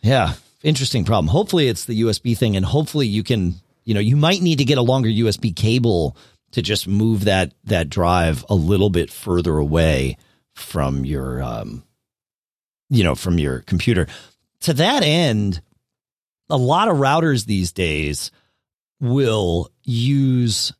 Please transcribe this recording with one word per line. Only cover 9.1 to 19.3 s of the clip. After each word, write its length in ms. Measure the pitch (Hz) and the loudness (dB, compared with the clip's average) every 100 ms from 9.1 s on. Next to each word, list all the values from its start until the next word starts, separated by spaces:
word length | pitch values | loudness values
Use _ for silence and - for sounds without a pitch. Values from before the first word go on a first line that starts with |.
further 440 | - - 87 87 76 | -6 -2 0 0 0
away 580 | 73 80 80 69 67 - _ _ _ | 0 2 2 2 -2 -6 _ _ _
from 500 | - - - 67 67 | -20 -10 -4 -2 -2
your, 380 | 67 69 65 64 | -4 -6 -6 -6
um, 420 | 65 57 53 55 - _ _ _ _ _ _ _ _ _ _ | -8 -8 -12 -16 -20 _ _ _ _ _ _ _ _ _ _
you 160 | 127 | 2
know, 100 | 90 | 2
from 240 | 67 92 87 | 0 -2 0
your 220 | 71 64 | 0 -4
computer. 480 | - 90 - 110 76 - - _ _ _ | -4 -2 0 0 0 -6 -20 _ _ _
To 120 | - | -4
that 280 | 139 175 277 | 0 0 2
end, 560 | 160 160 160 110 101 85 - _ _ _ _ _ _ _ _ | 2 2 2 0 -2 -4 -10 _ _ _ _ _ _ _ _
a 60 | 147 | -2
lot 320 | 127 160 214 | 2 2 2
of 80 | 160 | 2
routers 480 | 135 156 160 131 | 2 2 2 0
these 260 | 110 101 87 | -2 -2 -2
days 580 | - 87 76 76 71 - _ _ _ _ _ _ _ | -2 -2 -2 -4 -6 -10 _ _ _ _ _ _ _
will 680 | 127 131 131 | -2 0 2